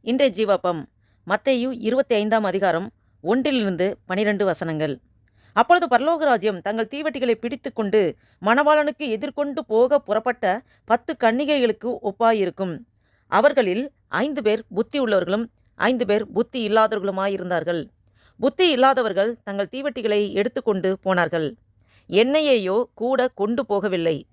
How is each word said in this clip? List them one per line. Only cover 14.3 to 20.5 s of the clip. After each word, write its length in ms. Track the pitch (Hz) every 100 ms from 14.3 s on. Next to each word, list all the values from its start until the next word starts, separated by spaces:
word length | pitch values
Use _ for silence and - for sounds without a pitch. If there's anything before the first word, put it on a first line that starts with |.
| 285
பேர் 220 | 214 220 -
புத்தி 320 | 175 233 294
உள்ளவர்களும் 460 | 247 202 175 208 233 _ _
ஐந்து 320 | _ 214 220 226
பேர் 200 | 208 208
புத்தி 300 | 190 240 254 214
இல்லாதவர்களுமாயிருந்தார்கள். 1120 | 220 220 214 196 190 196 196 180 175 156 175 - _ _ _ _ _
புத்தி 300 | 262 - 359
இல்லாதவர்கள் 680 | 262 262 262 226 185 214 233
தங்கள் 300 | - 202 202
தீவட்டிகளை 500 | 254 285 262 226 208 208
எடுத்துக்கொண்டு 680 | - 214